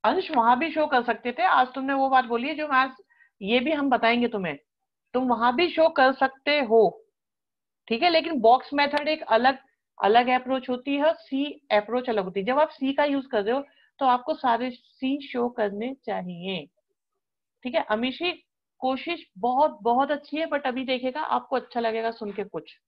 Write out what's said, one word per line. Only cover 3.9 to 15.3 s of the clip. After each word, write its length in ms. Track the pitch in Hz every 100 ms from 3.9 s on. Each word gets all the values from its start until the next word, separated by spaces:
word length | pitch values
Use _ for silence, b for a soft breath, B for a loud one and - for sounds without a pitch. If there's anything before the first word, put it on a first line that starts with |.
बताएंगे 380 | 247 233 240 240
तुम्हें, 280 | 214 175 143 _ _ _ _ _
तुम 140 | 247 254
वहां 260 | 226 240 254
भी 120 | 349
शो 180 | - 320
कर 240 | 320 262
सकते 460 | 262 - - - 294
हो, 440 | 233 226 208 - _ _ _ _ _ _ _ _ -
ठीक 140 | 226
है, 80 | 349
लेकिन 300 | 330 320 302
बॉक्स 320 | 220 254 -
मेथड 340 | 285 285 294 294
एक 140 | 311 -
अलग, 300 | 226 262 262 _ _ _ _
अलग 300 | 196 233 247
अप्रोच 380 | 254 247 262 254
होती 240 | 247 277
है, 180 | 285 302
सी 300 | 320 - 269 285 - _
अप्रोच 360 | 208 208 247 247
अलग 160 | 220
होती 160 | 190 190
है। 60 | 196
जब 120 | 262
आप 120 | 311
सी 220 | - 269
का 120 | 277
यूज़ 220 | 294 277 262
कर 140 | 220
रहे 100 | 202
हो, 60 | 262 277 b b _
तो 80 | 269
आपको 280 | 247 247
सारे 360 | 311 254 226 254
सी 580 | 247 _ _ 262 285
शो 200 | 277